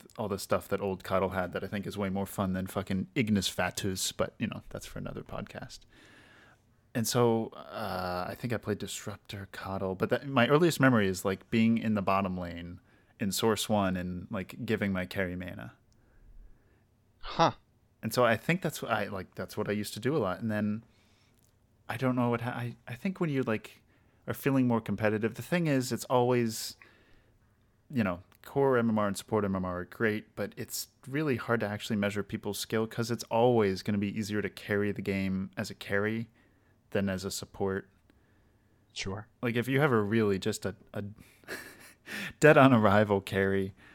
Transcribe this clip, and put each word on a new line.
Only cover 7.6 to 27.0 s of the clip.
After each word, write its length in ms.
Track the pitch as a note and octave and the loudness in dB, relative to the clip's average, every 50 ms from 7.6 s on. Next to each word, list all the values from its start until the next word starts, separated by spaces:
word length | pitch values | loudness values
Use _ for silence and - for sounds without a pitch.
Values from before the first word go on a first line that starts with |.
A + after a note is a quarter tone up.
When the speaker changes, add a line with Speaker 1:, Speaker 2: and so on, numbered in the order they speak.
| - - F2 G#2+ A2 G2 F#2 F#2 F#2 F2+ F2+ F2+ F2+ | -16 -14 -10 -8 -6 -6 -4 -4 -4 -4 -4 -4 -4
Speaker 1:
I 80 | - G2 - | -6 -6 -8
think 160 | - A#2+ A2+ | -6 -4 -4
I 20 | |
played 220 | G2+ - G#2 G#2 F#2+ | -4 -4 -4 -4 -4
Disruptor, 720 | G#2 F#2 - - - G#2+ G2+ - _ - - G2+ G2 - - | -6 -8 -10 -10 -10 -12 -12 -12 _ -14 -14 -12 -12 -12 -14
Coddle, 440 | - - G2 G2 F#2+ G2 F#2+ F#2+ | -12 -10 -8 -6 -4 -4 -4 -2
but 120 | F2+ A2 G#2 | -2 0 0
that, 180 | B2 A#2+ B2+ | 0 -2 -2
my 200 | C#3 C#3 C3 A#2 A#2+ | 0 2 2 4 6
earliest 320 | C#3+ D#3 F3+ E3 - - | 6 6 4 4 4 4
memory 280 | C#3 C3+ B2 A2 G2+ F#2+ | 6 6 6 6 4 2
is, 180 | F#2 F#2 - | 0 0 -2
like, 240 | G2 F#2+ F#2+ - - | -2 -2 -2 -4 0
being 260 | - A2+ A2+ A2+ A#2 | 2 4 4 6 4
in 160 | A2 A2+ A2+ G#2+ | 2 2 0 0
the 60 | G#2 | 0
bottom 380 | F#2 G2 F#2+ G2 G2 F#2 F#2 F2+ | 2 2 2 2 2 0 -2 -4
lane 420 | F2+ F2 E2+ E2+ F2 E2+ F2+ - - _ _ _ _ _ _ - | -6 -8 -8 -10 -12 -12 -14 -16 -18 _ _ _ _ _ _ -6
in 100 | A#2 G2 F#2+ | -4 -4 -2
Source 360 | - - A2+ G#2+ - - - | 0 2 2 2 2 0 0
one 280 | A2 G#2 G2 F#2 F#2 F2+ | 2 2 2 2 0 -2
and, 300 | F2+ F2+ F2+ F2+ - - | -2 -4 -6 -8 -8 -8
like, 340 | - F#2+ F#2 - - - A#2+ | -8 -8 -8 -8 -10 -8 -4
giving 280 | G#2+ A2 G#2 G#2+ G2 F#2+ | -2 0 0 0 0 0
my 100 | F#2 F#2 | -2 -4
carry 320 | F#2 - G2+ F#2+ F2+ F2+ | -4 -4 -4 -4 -4 -4
mana. 380 | F2+ F#2 F2+ - G#2 A#2 A#2+ - _ _ _ _ _ _ _ _ _ - - - - - - - - _ _ _ _ _ _ _ _ _ _ _ _ | -6 -8 -10 -12 -12 -14 -16 -18 _ _ _ _ _ _ _ _ _ -20 -20 -20 -20 -20 -20 -20 -20 _ _ _ _ _ _ _ _ _ _ _ _
Speaker 2:
Huh. 320 | - - - - E3 C#3+ - - _ _ _ _ _ _ _ _ - | -14 -6 0 2 2 2 2 -2 _ _ _ _ _ _ _ _ -8
Speaker 1:
And 100 | A2+ - | -4 0
so 100 | B2+ B2 | 2 4
I 120 | A2+ A2+ | 4 2
think 260 | A2 - - E3 F#3 - | 2 0 -2 -2 -2 -2
that's 180 | D#3+ - - | -4 -6 -6
what 100 | C3+ - A2+ | -4 -4 -2
I, 160 | G#2+ G2+ G2+ | -2 -2 -4
like, 260 | G2+ F#2+ F2+ - _ | -6 -8 -8 -10 _
that's 220 | - F#2+ - - | -10 -10 -8 -6
what 120 | G#2+ G#2 G2 | -4 -2 -2
I 40 | G#2 | -2
used 220 | G#2+ G#2 - - | -2 -4 -6 -8
to 60 | G#2+ | -6
do 160 | A2 B2+ D#3 | -4 -2 -2
a 20 | D3+ | 0
lot. 220 | G#2+ F#2 F2+ - | 0 -2 -2 -2
And 100 | A#2 A2 | -4 -4
then 340 | G#2+ G#2 G#2 G#2 G#2+ A2+ - - _ _ _ _ _ _ _ _ _ _ _ _ _ _ _ _ _ _ _ - | -2 -2 -2 -2 -2 -4 -8 -14 _ _ _ _ _ _ _ _ _ _ _ _ _ _ _ _ _ _ _ -12
I 80 | A2+ | -6
don't 200 | A#2 C3 B2+ B2 | -2 0 0 2
know 140 | B2+ A#2+ A#2+ | 2 2 2
what 100 | A#2+ A2+ A2+ | 0 0 -2
ha-, 80 | B2 | -4
I, 260 | - - A#2+ A#2+ A#2 - _ | -6 -6 -6 -8 -8 -12 _
I 80 | - A#2+ | -14 -12
think 260 | - - G3 F#3 - | -6 -6 -6 -4 -2
when 100 | F3+ D#3+ | -2 0
you, 120 | C#3 C3+ B2 | 0 0 0
like, 400 | A#2 A2 G#2+ - - - - _ _ _ _ _ _ _ _ _ | 0 0 -2 -4 -8 -18 -20 _ _ _ _ _ _ _ _ _
are 80 | - A#2 | -8 -8
feeling 320 | - - C#3+ C3+ C3+ B2+ B2 | -2 0 2 2 4 4 4
more 120 | A#2 A2 | 2 2
competitive, 540 | A2+ - G2+ G2 A2 G#2+ G#2+ G#2+ A2+ A2 A2+ | 0 -2 -2 0 2 2 2 2 0 -2 -4
the 80 | - - | -6 -6
thing 240 | - E3+ F3+ E3+ | -2 -2 0 0
is, 240 | D#3 C#3 C3 B2 A#2+ B2 | 2 2 0 0 0 -4
it's 120 | A#2 - | -4 -2
always, 720 | - C3+ B2 B2 B2 B2 B2 A#2+ A2+ A2+ - - - - - - - - _ | 0 2 2 4 4 4 2 2 0 -2 -4 -8 -10 -12 -14 -20 -20 -20 _